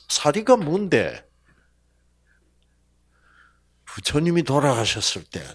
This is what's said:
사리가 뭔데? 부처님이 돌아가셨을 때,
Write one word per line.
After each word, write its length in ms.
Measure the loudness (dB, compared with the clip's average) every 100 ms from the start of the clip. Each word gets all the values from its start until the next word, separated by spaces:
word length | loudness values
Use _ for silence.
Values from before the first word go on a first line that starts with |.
| -4
사리가 480 | 0 0 0 4 2
뭔데? 680 | 4 -2 2 2 0 -6 -18 _ _ _ _ _ _ _ _ _ _ _ _ _ _ _ _ _ _ _ _ _ _ _ _ _
부처님이 580 | -18 -10 -4 -2 0 0
돌아가셨을 840 | 2 2 2 2 0 -2 -4 -6
때, 300 | -10 -14 -14